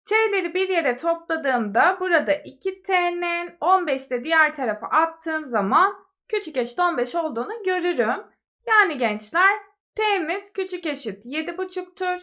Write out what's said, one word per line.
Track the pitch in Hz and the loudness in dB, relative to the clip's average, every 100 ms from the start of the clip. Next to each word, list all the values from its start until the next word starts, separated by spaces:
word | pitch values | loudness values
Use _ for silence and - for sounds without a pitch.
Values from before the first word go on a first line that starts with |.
| - | -2
T'leri | 427 440 392 339 | 2 2 0 -2
bir | 359 381 | -2 0
yere | 359 285 240 | 0 0 -2
topladığımda | 330 330 - 320 277 247 208 208 311 381 | -2 -2 -2 -2 0 0 0 2 2 2
burada | 370 339 226 | 0 0 2
iki | 196 - - 381 381 | -2 -2 -8 -8 -8
T'nin, | - 370 349 349 349 339 349 - | 0 0 2 -2 -4 -4 -6 -4
on | 320 381 320 | 2 4 4
beş | 269 - | -2 -2
de | 240 | -6
diğer | 277 320 311 294 | 2 4 4 2
tarafa | 247 214 - | -4 -4 0
attığım | 285 320 320 330 311 294 | 2 2 -2 -6 -6 -2
zaman | 233 196 277 392 403 _ _ _ | 0 2 4 4 0 _ _ _
küçük | 415 403 277 | -4 -2 -4
eşit | 240 - | -4 0
on | 349 302 | 0 2
beş | 254 349 | -2 -2
olduğunu | 311 226 269 466 381 | -2 -4 -6 -4 -2
görürüm. | 370 339 277 220 302 - _ _ _ - | 0 0 0 0 0 -6 _ _ _ 2
Yani | 427 381 277 | 4 4 2
gençler, | 233 208 - 330 381 415 - _ _ - | -2 -2 -4 2 4 2 -6 _ _ -2
T'miz | 427 392 311 381 392 | 0 0 0 -6 -6
küçük | - 381 359 320 | -6 -6 -4 -6
eşit | 285 226 190 240 | -6 -6 -10 -8
yedi | 294 320 339 | -6 -6 -6
buçuktur. | 370 - 370 - 370 359 | -6 -6 -10 -6 -4 -4